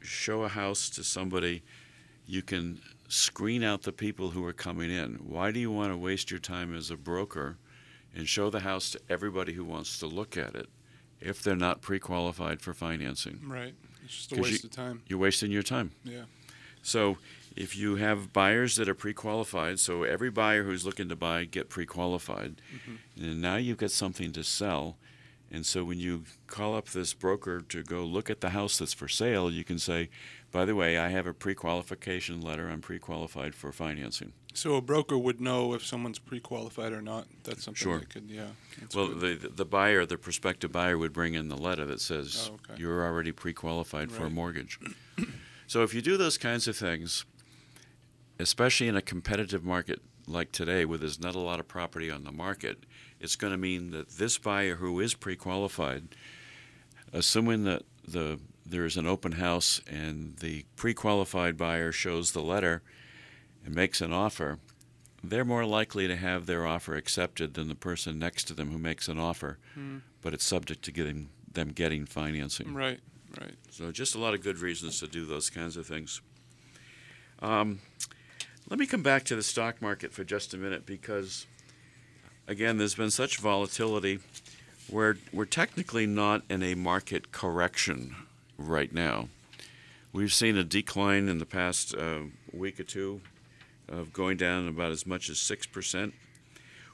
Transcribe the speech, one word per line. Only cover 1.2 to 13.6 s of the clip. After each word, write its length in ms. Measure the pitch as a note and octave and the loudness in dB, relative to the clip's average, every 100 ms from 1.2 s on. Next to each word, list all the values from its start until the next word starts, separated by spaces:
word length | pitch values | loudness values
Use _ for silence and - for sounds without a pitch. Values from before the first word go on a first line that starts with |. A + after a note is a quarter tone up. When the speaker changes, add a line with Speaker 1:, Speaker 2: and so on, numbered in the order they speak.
| F#2 F2+ F2 F2 - - - - - - - | 0 0 0 -2 -6 -20 -20 -20 -20 -20 -6
Speaker 1:
you 160 | F#2 | -6
can 400 | - F#2 E2+ E2 - - - | -2 -2 -2 -6 -12 -18 -2
screen 560 | - - - G#2 A#2+ | 2 2 2 -2 2
out 200 | A2+ G2+ | 0 0
the 80 | - | -4
people 380 | F2 G#2 G2+ F#2 | -4 -4 -2 -4
who 140 | F2 F2 | -2 -4
are 80 | |
coming 380 | F2 F2+ E2+ E2+ | -4 -6 -4 -2
in. 240 | F2+ C2+ A1+ - | -2 -4 -6 -6
Why 240 | D#2 G2 | -2 0
do 80 | A2+ | 0
you 120 | A#2 | -2
want 200 | G#2+ G#2 | 0 -2
to 40 | F2 | -2
waste 320 | F2+ F#2+ - | -2 -2 -4
your 100 | F#2 | -6
time 360 | - F2+ F2 E2 | -6 -6 -4 -6
as 160 | D#2 | -6
a 60 | D#2+ | -8
broker 600 | C#2 F2 G2+ - C#2+ E2+ - - - - - E2 | -4 -2 -2 -4 -6 -8 -16 -20 -20 -20 -16 -6
and 120 | D#2+ | -2
show 220 | - G#2 | 2 2
the 100 | G2+ | 0
house 300 | F#2+ F#2+ - | -2 -2 -2
to 80 | - - | -6 -2
everybody 440 | F2 G2+ F#2 F2 | -2 0 -2 -2
who 100 | E2+ | -4
wants 340 | E2 D#2+ D#2 - | -6 -6 -6 -6
to 80 | E2 | -4
look 280 | E2+ A2 F2+ | -6 -4 -4
at 180 | A#1+ - | -4 -6
it 120 | - - - - - - | -10 -16 -20 -20 -20 -12
if 200 | - G2 | -8 -2
they're 140 | G#2 F#2 | 2 4
not 260 | F2+ - | 4 2
pre-qualified 800 | - G2 - F2+ F2 F2 E2 D#2 | -2 -4 0 0 0 -2 -4 -4
for 120 | - | -6
financing? 640 | E2+ E2 D#2+ C2 C#2 - - C#3 | -6 -4 -2 -4 -4 -6 -8 -10
Speaker 2:
Right. 260 | B2+ | -10